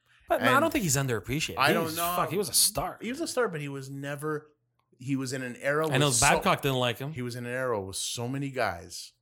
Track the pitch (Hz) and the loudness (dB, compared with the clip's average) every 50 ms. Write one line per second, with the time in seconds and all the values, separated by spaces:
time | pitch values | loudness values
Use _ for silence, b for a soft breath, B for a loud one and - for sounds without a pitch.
0 | _ b b b b b 339 - 226 233 254 277 320 320 - 285 196 156 120 143 | _ b b b b b 0 2 4 4 6 6 4 4 0 0 0 2 2 2
1 | 139 131 117 104 - 113 131 160 - - 85 101 135 151 - 170 165 160 160 165 | 2 0 -2 -2 -2 -2 -4 -2 -4 -2 0 4 4 4 4 4 0 -2 -2 -2
2 | 170 175 175 175 165 147 151 208 196 117 - - - - - - - 175 135 - | -2 0 0 0 0 0 0 -2 -2 2 2 2 2 2 2 -2 -4 -4 -6 -8
3 | 196 220 262 320 330 - - 254 240 214 170 147 147 143 139 135 131 135 139 139 | -8 -8 -6 -6 -6 -4 0 0 0 0 -2 -4 -6 -6 -6 -8 -8 -10 -10 -8
4 | 139 143 147 139 151 156 151 147 - - _ _ _ _ _ _ _ _ _ - | -8 -6 -6 -4 -4 -4 -4 -4 -6 -12 _ _ _ _ _ _ _ _ _ -10
5 | 123 139 139 131 135 123 135 131 127 123 120 - - 139 147 156 160 156 139 135 | -4 -2 -2 0 -2 -2 -4 -4 -6 -6 -6 -2 0 2 2 2 2 2 4 4
6 | 147 143 123 113 139 147 180 - - 190 160 - - 139 135 127 123 120 113 - | 4 4 4 6 6 6 6 6 4 2 2 2 2 0 2 2 2 0 0 -2
7 | 135 151 156 127 123 120 113 123 120 120 123 131 131 127 113 101 95 95 95 - | -6 -8 -6 -6 -6 -6 -6 -8 -6 -6 -4 -4 -2 -2 -2 -2 -4 -6 -6 -6
8 | - - - 120 120 123 135 139 143 139 131 127 113 98 87 85 90 87 - - | -6 -6 -4 -4 -4 -4 -4 -4 -4 -4 -2 0 0 0 0 -4 -10 -14 -14 -14
9 | - - _ _ | -14 -16 _ _